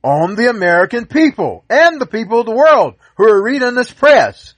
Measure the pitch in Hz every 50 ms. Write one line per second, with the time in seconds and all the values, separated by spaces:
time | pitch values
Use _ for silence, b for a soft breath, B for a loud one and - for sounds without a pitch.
0 | - 131 139 147 165 180 208 202 233 247 240 208 185 175 170 175 180 - - 240
1 | 233 _ - 302 320 294 - - 180 131 92 - _ _ 220 277 330 339 330 294
2 | 254 - - 220 226 185 226 233 240 226 220 247 294 320 302 247 185 135 104 _
3 | _ _ _ - 196 220 214 196 196 226 269 277 254 247 247 247 247 - - _
4 | - 294 294 254 147 101 98 - - - _